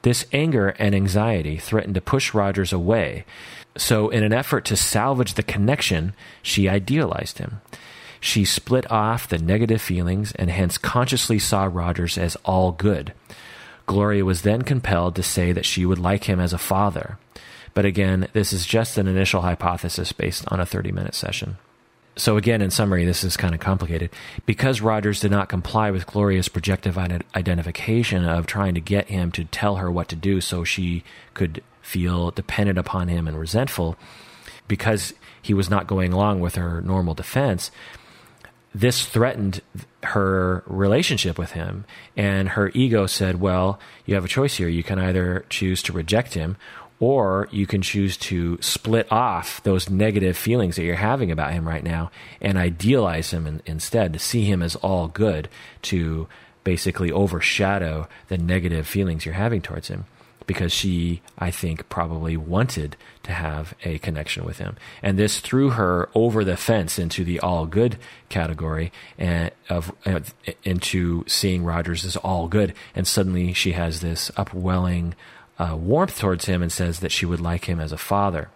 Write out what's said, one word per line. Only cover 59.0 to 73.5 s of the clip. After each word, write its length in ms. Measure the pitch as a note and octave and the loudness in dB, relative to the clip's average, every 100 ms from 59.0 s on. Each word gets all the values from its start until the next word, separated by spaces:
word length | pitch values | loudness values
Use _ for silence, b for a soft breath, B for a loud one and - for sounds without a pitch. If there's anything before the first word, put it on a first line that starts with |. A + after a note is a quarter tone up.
| F#2+ D#2+ D#2+ | 0 -2 -4
you're 80 | |
having 280 | E2+ A2 A2+ | -2 0 -2
towards 260 | - - - | -4 -10 -8
him." 160 | F#2+ F#2+ b b b - | -10 -10 b b b -6
Because 260 | F#2+ F2 | -2 0
she, 500 | - G2 F2 E2+ E2+ - - | 0 0 0 0 -2 -8 -6
I 140 | F2+ | -6
think, 360 | - F2+ D#2+ - | -4 -4 -6 -8
probably 460 | - E2+ E2 D#2+ E2 | -4 -4 -2 -2 -4
wanted 600 | D#2 F2+ B2 - D2 - B B | 0 2 2 0 -6 -8 B B
to 80 | - | -10
have 420 | E2+ D#2+ D2+ D#2 - | -6 -4 -6 -8 -8
a 140 | F2+ D2+ | -8 -6
connection 460 | - D#2 D2+ - | -6 -6 -6 -6
with 140 | E2 E2 | -8 -8
him. 160 | - - B B | -10 -10 B B
And 160 | G2 F#2+ | -2 2
this 220 | G#2 - | 2 0
threw 320 | - B2+ C#3 | 0 2 4
her 380 | A#2+ F#2+ F2+ - | 4 2 2 2
over 300 | A2+ A#2 A2 | 2 4 4
the 140 | G2 F2 | 0 0
fence 420 | - A2+ E2 - | 2 0 0 -2
into 240 | E2+ - | -4 -2
the 160 | F2 F2 | -2 0
all 280 | F2 F2+ D#2+ | 0 0 0
good 320 | F2+ A#2+ A2 B B _ | 2 2 0 B B _
category 600 | F#2+ D#2+ D#2 D#2+ D#2 E2+ B B B | -4 -2 -4 -4 -4 -4 B B B
and 360 | F2+ E2+ E2+ - - | -2 0 -2 -6 -6
of, 240 | F2 E2 - | -4 -4 -8
uh, 160 | - F2+ - - - - | -2 -2 -4 -12 -12 -8
into 580 | - F2+ - F#2 F2 E2+ - | -2 -2 0 0 0 0 -2
seeing 340 | - G2+ F2+ | 0 2 0
Rogers 420 | E2+ E2+ E2 E2+ | 0 -2 -2 -4
as 120 | F#2 F2 | -4 -4
all 320 | F#2 F#2 E2 | -2 -2 0
good. 260 | G2+ G2 - B - | 2 0 -2 B -4
And 100 | F#2 | 0
suddenly 460 | - F#2+ F2+ F2+ | 2 2 2 0